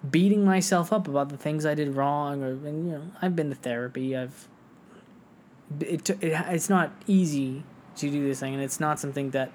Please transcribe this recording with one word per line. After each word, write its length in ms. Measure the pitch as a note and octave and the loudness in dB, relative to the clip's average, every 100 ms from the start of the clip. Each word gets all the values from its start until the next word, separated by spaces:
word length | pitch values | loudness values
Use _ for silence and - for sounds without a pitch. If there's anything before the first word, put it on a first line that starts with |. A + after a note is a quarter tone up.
| C#3+ | 2
beating 360 | D#3+ F#3+ G#3 G3+ | 4 6 6 6
myself 480 | F#3+ F#3 F3+ E3 | 6 4 2 4
up 140 | - F3 | 0 2
about 220 | C#3 C#3 | 0 -2
the 80 | C#3+ | -4
things 280 | D#3 D#3 D3+ | -4 0 0
I 80 | D3+ | 2
did 200 | D3 C3+ | 0 2
wrong, 480 | C#3 D3 D3 C#3+ | 0 0 -2 -4
or, 80 | C3 | -4
and, 340 | C3 D3 D3+ F3 | -6 -6 -6 -6
you 40 | |
know, 100 | D3+ D#3+ - | -6 -10 -4
I've 140 | F#3 E3+ | -2 0
been 140 | D3+ | -2
to 60 | C3 | -4
therapy. 600 | C3 A#2+ B2 B2+ C3 C3 | -4 -4 -6 -6 -4 -4
I've, 320 | B2+ - - - - - - - - - - - - - - D3 | -6 -10 -20 -20 -20 -20 -20 -20 -20 -20 -20 -20 -20 -20 -14 -8
it, 300 | D#3 E3+ - | -4 -4 -2
it, 80 | G3 | -2
it's 480 | E3+ D#3+ E3+ F3 - | 0 -2 -2 -2 2
not 220 | F#3+ D#3+ - - | 2 2 -4 2
easy 560 | F#3+ F3 C#3+ C3+ C3+ - - - - | 4 4 0 -2 -4 -10 -20 -20 -6
to 120 | D3 | -4
do 160 | C#3+ C#3 | 0 -2
this 140 | C3 | -2
thing, 140 | C3+ | -4
and 100 | C3+ | -4
it's 160 | C3+ - | -6 -2
not 200 | D#3 D3+ | 0 0
something 320 | D3 C#3 C#3 | -4 -4 -2
that 200 | C3+ C3 | -2 -4